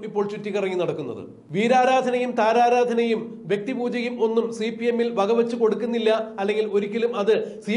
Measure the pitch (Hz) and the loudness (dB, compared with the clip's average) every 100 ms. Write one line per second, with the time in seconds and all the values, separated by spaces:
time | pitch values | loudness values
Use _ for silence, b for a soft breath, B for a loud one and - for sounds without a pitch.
0 | 214 202 202 208 208 202 190 180 165 156 | -4 -2 -2 -4 -6 -4 -2 -2 -2 -4
1 | 135 101 90 - - 170 233 254 254 262 | -8 -10 -14 -18 -6 0 4 4 6 4
2 | 247 247 247 240 220 233 240 247 247 233 | 2 0 0 2 2 4 4 4 2 2
3 | 233 220 - - 156 208 202 240 240 240 | 0 0 -4 -12 -4 -4 -2 -4 -4 -4
4 | 240 240 226 226 214 - 220 226 233 233 | -4 -2 0 2 -2 -4 -6 -2 -2 0
5 | 233 196 202 233 233 240 220 - 226 233 | 0 0 2 2 0 2 0 0 -2 0
6 | 220 220 220 - 196 214 214 202 202 233 | 2 0 -2 -4 -2 0 0 0 0 -2
7 | 226 196 202 208 B B - | -2 0 2 2 B B -4